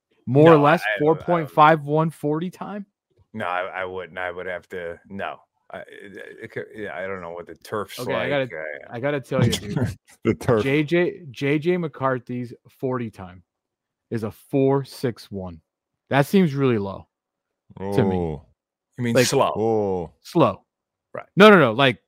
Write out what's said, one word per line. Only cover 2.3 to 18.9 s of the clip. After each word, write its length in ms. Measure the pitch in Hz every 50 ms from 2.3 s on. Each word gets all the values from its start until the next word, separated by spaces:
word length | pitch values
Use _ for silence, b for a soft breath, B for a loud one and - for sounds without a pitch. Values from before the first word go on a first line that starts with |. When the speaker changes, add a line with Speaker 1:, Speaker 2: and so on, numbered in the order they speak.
| 151 156 175 185
Speaker 1:
time? 360 | - - 190 185 196 208 202 - _ _ _ _ _ _ _ _ -
Speaker 2:
No, 120 | 110 104
I, 160 | 87 90 90 92
I 220 | 95 78 92 95
wouldn't. 320 | 92 92 92 90 82 80
I 140 | 92 90 90
would 160 | 87 90 90
have 220 | 92 90 87 85 _
to, 300 | - 90 87 85 85 - _ -
no. 300 | 98 98 90 80 69 - _ _ _ _ _ _ -
I, 60 | 92
it, 560 | - - - - 98 101 95 104 - - - - 113
it 80 | 113 -
could, 140 | 123 - - -
yeah, 200 | 110 104 95 71
I 120 | 85 92 95
don't 120 | 98 92
know 120 | 87 85 85
what 140 | 87 85 85
the 80 | 82
turf's 420 | - _ - 113 107 98 - - -
Speaker 1:
Okay, 140 | 127 - 90
Speaker 2:
like. 140 | 92 90
Speaker 1:
I 20 | 127
gotta, 160 | 143 139 135
Speaker 2:
Uh, 440 | 123 82 78 78 78 73 69 - -
Speaker 1:
I 100 | - 120
gotta 200 | 117 143 147 143
tell 240 | 131 - 139 131 123
you, 80 | 117 -
dude. 440 | - - 101 104 143 123 - - - _ _
Speaker 3:
<laughs> 160 | - _ _
The 100 | 117 107
turf. 280 | - - - 120 107 104
Speaker 1:
J 220 | 135 139 156 151
J, 380 | 139 170 175 175 156 - - 180 143 110
J 260 | - 139 139 147 156
J 180 | 143 175 180
McCarthy's 800 | 180 170 151 - - 135 131 131 127 - - 123 123 123 117 120 - _ -
forty 420 | _ _ - 127 127 123 120 110
time 320 | - - 95 90 90 92 _ _ _ _ _ _ _ _ _ _ _ _ _ _
is 120 | - 117 107
a 80 | 104
four 540 | - - _ _ - 139 135 135 139 139 131
six 460 | - - - - 127 113 - - - 101
one. 280 | 98 92 90 85 80 _ _ _ _ _ _ _ _ _ _
That 160 | 123 135 147
seems 280 | - - 196 185 156 135
really 240 | 139 139 131 120 107
low 300 | 98 98 95 92 - _ _ _ _ _ _ _ _ _ _ _ _ _ - -
to 260 | 92 98 101 - 113
me. 120 | 98 92
Speaker 3:
Oh. 300 | 90 87 80 76 71 - _ _ _ _ _ _ _ _ _